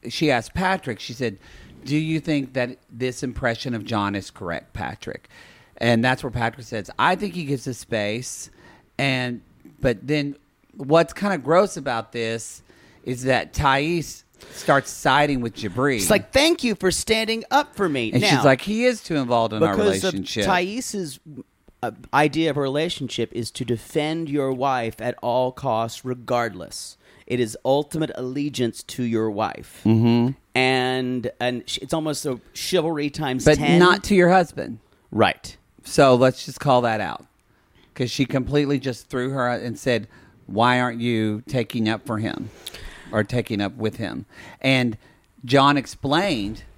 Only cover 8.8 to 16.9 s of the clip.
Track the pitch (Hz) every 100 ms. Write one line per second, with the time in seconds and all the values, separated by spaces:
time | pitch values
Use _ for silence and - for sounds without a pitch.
8.8 | _ - 139 127 123 120 _ _ - _
9.8 | 135 110 127 151 143 139 _ _ _ -
10.8 | 135 160 165 - 202 180 127 170 202 -
11.8 | 139 117 110 120 113 113 - - _ _
12.8 | _ _ - 123 127 123 78 - 143 135
13.8 | 151 175 151 - _ _ - - - 139
14.8 | - - 147 135 147 135 117 - 110 90
15.8 | 139 123 92 208 - 262 311 339 247 208
16.8 | 190